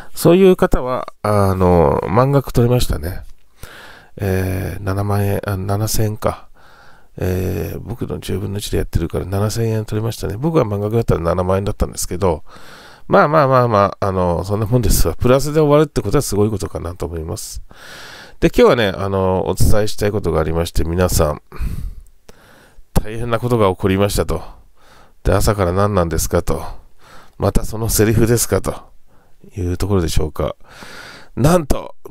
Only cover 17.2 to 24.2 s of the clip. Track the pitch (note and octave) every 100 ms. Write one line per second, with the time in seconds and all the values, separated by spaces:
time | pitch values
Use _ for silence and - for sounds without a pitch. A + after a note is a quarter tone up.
17.2 | D#2+ F#2+ - - - - - - - -
18.2 | - - D#3+ - A#3 B2 G#2 - G2 F#2+
19.2 | F#2+ F#2 - F#2+ - G#2 G#2+ - G#2 G#2
20.2 | F2 D#2+ D#2+ E2 E2+ - D#2+ F2 F2+ -
21.2 | D2+ D2 - - - - - - - -
22.2 | - - - - - - - - G#2 A2+
23.2 | A#2+ A#2 A#2 A#2+ G2 F2+ G2 F#2+ G2+ F#2+